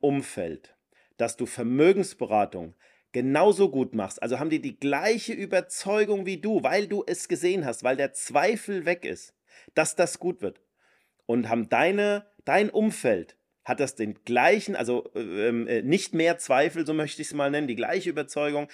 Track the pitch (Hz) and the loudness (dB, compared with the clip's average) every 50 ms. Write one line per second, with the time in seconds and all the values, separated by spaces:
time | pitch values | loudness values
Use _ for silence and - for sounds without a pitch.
0 | - 143 139 139 - - - 107 90 82 78 - - _ _ _ _ _ _ _ | 0 0 0 0 -4 -6 -8 -8 -6 -6 -8 -12 -16 _ _ _ _ _ _ _
1 | _ _ _ - 113 113 - - 123 - - - 117 117 127 135 156 180 196 208 | _ _ _ -4 -4 -4 -2 -6 -8 -8 -6 -6 -4 -2 2 4 6 6 6 4
2 | 180 - - _ 120 98 107 104 101 - - 90 85 82 87 _ _ _ _ _ | 0 -4 -6 _ -4 0 2 2 2 0 -4 -12 -12 -12 -16 _ _ _ _ _
3 | _ _ - 123 123 135 139 151 180 208 196 180 202 196 196 - - - - 113 | _ _ -6 -2 0 2 4 6 6 6 6 6 4 4 4 0 -2 0 -2 -4
4 | 95 92 - - - 117 127 120 151 160 156 147 123 135 107 _ - 143 139 143 | -4 -4 -6 -8 -4 -4 -4 -2 -2 -2 -2 -2 -4 -6 -8 _ -2 0 0 2
5 | 175 214 233 220 - - 226 - 196 180 190 180 180 - - - - 196 208 214 | 2 0 0 0 -2 -6 -8 -8 -6 0 0 0 0 0 -10 -8 -2 0 2 2
6 | 214 208 208 196 190 190 190 156 151 214 220 170 123 131 165 202 214 165 160 135 | 2 2 2 -2 -2 -4 -6 -4 -2 0 0 2 2 2 2 2 0 0 -4 -4
7 | - - 175 - - - 127 127 165 180 190 190 156 127 113 - - 123 135 135 | -2 -4 -4 -6 -4 -4 -4 0 2 0 0 0 -2 -4 -6 -2 0 0 0 2
8 | 139 135 - - - - 117 143 156 202 240 208 - - 202 185 151 170 180 180 | -2 -4 -4 -8 -10 0 2 2 4 4 0 0 -4 -6 -6 -2 0 -2 -2 -2
9 | - - - - - - _ _ _ _ _ - - - _ 156 156 151 - - | -4 -8 -10 -10 -12 -20 _ _ _ _ _ -20 -20 -2 _ 2 2 2 2 2
10 | 175 170 - - - 180 165 - 101 92 - _ _ _ _ _ _ _ _ _ | 0 0 0 -4 -4 -6 -4 -4 -8 -8 -8 _ _ _ _ _ _ _ _ _
11 | _ _ _ _ _ - 117 123 113 110 117 117 110 - 123 117 147 175 196 202 | _ _ _ _ _ 0 0 0 2 2 0 0 2 2 2 2 4 2 2 2
12 | 208 208 202 202 208 _ _ - _ 135 143 190 214 - - 220 214 220 - - | 2 0 0 -2 -4 _ _ -12 _ 2 2 2 2 2 2 2 2 2 0 0
13 | - 127 104 90 80 - _ _ _ _ _ _ _ - 127 127 143 - - - | 2 2 2 2 -2 -8 _ _ _ _ _ _ _ -4 -2 0 0 -2 -2 -4
14 | 110 104 101 - _ - 120 120 131 170 202 220 - - 196 - 120 117 123 117 | -6 -6 -6 -10 _ 0 2 4 6 6 4 4 0 -4 -4 -4 -2 -2 -2 -2
15 | - - - - 117 95 85 101 104 120 120 117 117 - 120 110 - 127 165 202 | -4 -6 -8 -8 -6 -6 -4 -2 0 0 0 0 -2 -2 -2 -2 2 2 0 0
16 | - - - 160 160 170 170 170 - - 131 135 147 170 170 165 156 143 156 156 | 0 -2 -2 2 2 2 2 0 0 2 2 4 4 2 0 -4 -4 -2 -2 -2
17 | 156 143 - - 147 - - 147 143 143 143 147 151 127 113 107 - - 170 196 | -4 -4 -6 -10 -10 -8 -4 -2 -2 0 0 -2 -2 -2 -2 -4 -2 -2 -2 -2
18 | 175 175 147 156 143 - - 147 147 147 147 143 147 143 | -4 -4 -4 -6 -8 -6 -4 -4 -2 -2 -2 -4 -6 -6